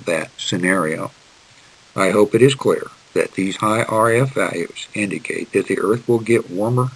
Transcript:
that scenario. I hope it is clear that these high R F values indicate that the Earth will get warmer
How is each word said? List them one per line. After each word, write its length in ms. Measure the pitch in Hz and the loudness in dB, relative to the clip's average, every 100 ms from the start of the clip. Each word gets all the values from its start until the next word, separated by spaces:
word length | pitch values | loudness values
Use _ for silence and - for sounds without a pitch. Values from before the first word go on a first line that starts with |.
that 280 | - 82 80 - | -4 -4 -4 -10
scenario. 760 | - 95 90 95 80 80 - - _ _ _ - - - _ | -6 -2 0 0 0 -4 -8 -12 _ _ _ -20 -20 -20 _
I 160 | - 95 | -2 2
hope 240 | 104 104 | 4 4
it 80 | 113 | 6
is 140 | 131 135 | 4 4
clear 320 | 110 87 - - _ | 0 0 -2 -18 _
that 220 | - 82 | -2 -2
these 240 | - 95 92 | -2 -4 -2
high 260 | 107 110 | -2 0
R 260 | 117 110 113 | 0 2 2
F 240 | 117 135 | 4 2
values 540 | - 92 87 85 - - | 0 -2 -2 -6 -10 -10
indicate 580 | - 104 80 - 82 87 | -6 -4 -4 -6 -8 -2
that 160 | 101 95 | -2 0
the 100 | 98 | -2
Earth 300 | 92 120 - | 0 0 2
will 100 | 117 | 0
get 320 | 110 117 - | 2 0 0
warmer 380 | 87 107 123 131 | -4 0 0 0